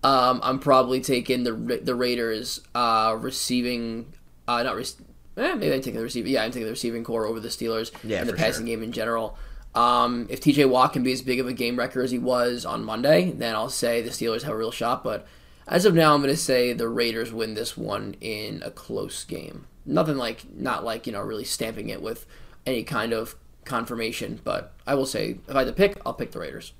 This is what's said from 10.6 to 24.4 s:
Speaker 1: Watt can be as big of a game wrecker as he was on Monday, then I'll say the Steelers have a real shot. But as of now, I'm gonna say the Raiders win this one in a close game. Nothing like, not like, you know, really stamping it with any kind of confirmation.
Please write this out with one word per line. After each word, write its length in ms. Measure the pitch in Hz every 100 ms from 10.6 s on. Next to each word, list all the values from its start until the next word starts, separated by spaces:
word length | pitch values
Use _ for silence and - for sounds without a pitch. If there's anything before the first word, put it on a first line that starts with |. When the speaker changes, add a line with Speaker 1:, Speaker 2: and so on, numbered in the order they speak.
Speaker 1:
Watt 300 | 135 127 131
can 80 | -
be 80 | 123
as 100 | 131
big 160 | 131 127
of 80 | 123
a 60 |
game 260 | 117 120 123
wrecker 220 | 123 127
as 80 | 127
he 80 | 123
was 460 | 123 123 123 120
on 180 | - 113
Monday, 460 | 110 110 135 165 185
then 240 | - 117
I'll 140 | 107 120
say 320 | - - 117
the 80 | 117
Steelers 320 | - 117 113
have 120 | 139
a 20 | 110
real 160 | 113
shot. 320 | - 117 123
But 220 | - 104 - - - - -
as 160 | 175
of 100 | 202
now, 200 | 165 160
I'm 60 | 147
gonna 160 | 139 160
say 360 | - 127 123
the 160 | 117 117
Raiders 440 | 117 117 113 117
win 220 | 110 110
this 220 | 107 117 -
one 400 | 110 101 104 -
in 420 | - 104 107 104
a 60 | -
close 540 | - - 107 101 -
game. 420 | - - - - - -
Nothing 320 | - 165 156 139
like, 260 | 120 113 -
not 300 | - 135 110
like, 220 | 113 110 120
you 60 |
know, 80 | 101
really 240 | 104 107
stamping 440 | - - 113 113 110
it 120 | 107
with 240 | 110 - - - - - -
any 160 | 127
kind 300 | 110 123 113
of 240 | 113 117 - - -
confirmation. 760 | - 123 117 117 113 - 104 113